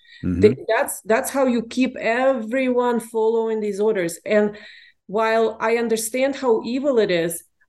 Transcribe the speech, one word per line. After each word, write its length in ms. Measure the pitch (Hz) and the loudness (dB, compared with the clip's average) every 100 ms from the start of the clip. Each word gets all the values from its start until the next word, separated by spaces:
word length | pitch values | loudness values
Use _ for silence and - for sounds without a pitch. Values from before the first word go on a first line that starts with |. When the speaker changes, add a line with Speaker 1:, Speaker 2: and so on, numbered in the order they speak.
| _ - - | _ -8 -4
Speaker 1:
Mm-hmm. 140 | 90 | 4
Speaker 2:
They, 240 | 104 127 - | 4 4 0
that's, 340 | 226 277 - - | 0 0 -6 -2
that's 240 | 226 - | 0 0
how 160 | 277 262 | 0 2
you 180 | 240 | 0
keep 320 | 226 - 254 - | -2 0 -2 0
everyone 1040 | 214 233 262 262 220 262 254 247 247 233 | -2 0 2 0 -2 -2 0 0 0 -2
following 640 | 226 226 220 226 226 220 | -2 -2 0 0 0 -2
these 180 | 208 196 | -4 -2
orders. 400 | 214 196 170 170 - | 0 0 -2 -6 0
And 320 | 214 208 208 - - - _ - | 2 2 -2 -18 -20 -20 _ -8
while 480 | 190 220 226 220 220 | -2 0 2 0 -2
I 160 | 220 233 | -2 0
understand 580 | 233 220 - 254 269 269 | 0 -2 -4 -2 -2 -2
how 260 | 262 226 220 | 0 0 0
evil 340 | 254 285 247 | -4 0 2
it 100 | 196 | 2
is, 360 | 175 170 170 - _ | 0 -2 -6 -14 _